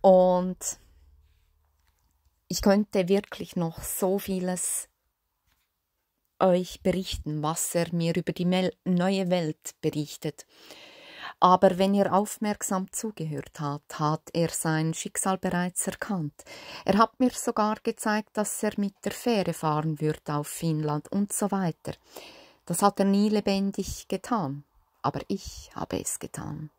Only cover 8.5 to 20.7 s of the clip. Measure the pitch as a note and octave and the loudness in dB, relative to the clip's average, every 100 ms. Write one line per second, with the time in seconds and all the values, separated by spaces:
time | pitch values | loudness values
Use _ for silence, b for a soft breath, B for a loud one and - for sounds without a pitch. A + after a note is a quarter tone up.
8.5 | F#3 F#3 - - F3+ F3+ G3 F#3 F3+ D#3+ | 2 0 -2 -2 2 2 0 0 0 0
9.5 | D#3 - - D#3 D3+ D3 - D#3 - - | -4 -12 -4 -4 -2 -6 -6 -10 -10 -20
10.5 | B B B B B B B B B F3+ | B B B B B B B B B 6
11.5 | F#3 G3 F3+ F#3+ G3+ F#3+ F3 G#3 - G#3+ | 8 8 6 2 4 4 2 0 -2 -4
12.5 | G#3 - F#3+ F#3+ - A3 G#3 D#3+ C#3+ - | -2 -2 -4 -4 -8 -8 -6 -6 -6 -10
13.5 | - D3 D3 _ - D3+ D#3 - E3 E3 | -8 -6 -6 _ -2 0 0 -4 -2 -2
14.5 | - E3 D#3 D#3+ D#3+ - - G3 F#3+ F#3 | 0 0 0 0 -2 -6 -4 -2 -2 0
15.5 | F3+ F3+ - - - - G3 D3 _ - | -2 -2 -4 -6 -6 -6 -4 -4 _ -20
16.5 | B B B - F#3+ A3 _ B3+ - - | B B B 0 4 4 _ 0 0 -4
17.5 | - G#3+ G#3+ - A3+ A3+ G#3+ G#3+ - G#3 | 0 0 0 -6 -4 -2 -2 -4 -4 -4
18.5 | - G#3+ G#3 G3+ _ - - - A3 F3 | -2 -4 -2 -4 _ -8 -4 0 0 0
19.5 | E3 D#3+ D3+ D#3 D#3 D#3 D3+ - D3 D3+ | -2 0 0 0 -2 -2 -4 -4 -4 -4
20.5 | - E3 | -4 -2